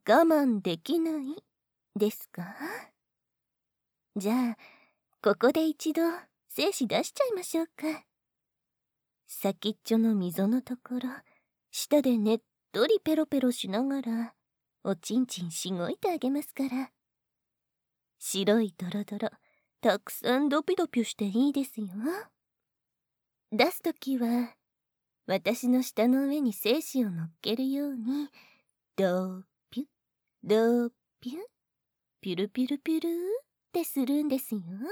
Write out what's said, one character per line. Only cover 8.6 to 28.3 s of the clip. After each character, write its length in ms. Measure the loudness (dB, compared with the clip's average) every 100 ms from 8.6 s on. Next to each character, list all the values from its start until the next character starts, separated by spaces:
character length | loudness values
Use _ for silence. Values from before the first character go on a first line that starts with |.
| _ _ _ _ _ _ -18
先 400 | -4 -4 -2 -4
っ 80 | -6
ち 100 | 0
ょ 40 | 2
の 180 | 2 2
溝 320 | 0 0 0
の 120 | 0
と 160 | -2 -10
こ 160 | -8
ろ、 80 | -8 -8 -10 -18 _ _ _ _
舌 320 | -10 2 4
で 160 | 6 4
ね 160 | 4
っ 60 | 2 -2 _ _
と 120 | 2
り 140 | 4 4
ペ 160 | 2
ロ 120 | 0 2
ペ 120 | 2
ロ 140 | 0
し 160 | 0 -2
な 160 | -2
が 180 | -2 -2
ら、 320 | -4 -4 -6 -10 _ _ _ _ -4
お 100 | -4
ち 200 | -2 0
ん 60 |
ち 180 | 0 -4
ん 80 | -8
し 220 | -6 -4
ご 160 | -4 -4
い 80 | -2
て 140 | -2
あ 80 | 0
げ 100 | -2
ま 140 | -2
す 100 | -4
か 120 | -6 -4
ら。 240 | -4 -6 _ _ _ _ _ _ _ _ _ _ _ _ _
白 420 | -6 0 2 4
い 140 | 2 -4
ド 140 | -6
ロ 120 | -6
ド 140 | -6 -6
ロ、 140 | -6 -8 _ _ _ _
た 180 | 2 2
く 120 | -2
さ 280 | -4 0 2
ん 120 | 2
ド 120 | 2
ピ 140 | 0 0
ド 100 | 0
ピ 200 | 0 -2
し 80 |
て 100 | -2
い 240 | 0 2 2
い 40 |
で 100 | 2
す 160 | -4 -6
よ。 60 | -10 -6 -6 -6 -10 _ _ _ _ _ _ _ _ _ _ _ _
出 200 | 2 2
す 100 | 2
と 140 | -4
き 240 | -4 -2 0
は、 360 | 2 0 -2 -8 _ _ _ _ _ _ -4
私 440 | -2 0 0 2
の 120 | 2
舌 240 | 2 2 4
の 200 | 4 2
上 160 | 0
に 100 | 0
精 300 | 0 0 0
子 200 | 0 -2 -2
を 40 |
乗 140 | -2
っ 80 | -8 -6
け 160 | -4 -2
る 140 | -2
よ 180 | -2 -4
う 80 | -4
に、 320 | -4 -4 -6